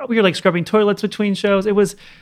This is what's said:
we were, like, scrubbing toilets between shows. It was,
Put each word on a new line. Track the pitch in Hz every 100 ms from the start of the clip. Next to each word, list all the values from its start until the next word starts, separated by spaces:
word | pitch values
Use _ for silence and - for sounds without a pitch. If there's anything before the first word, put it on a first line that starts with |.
| 262
we | 226
were, |
like, | 196
scrubbing | 143 196 175
toilets | 165 214 208 202
between | 208 - 208
shows. | 190 208 196 196
It | 202
was, | 196 - - -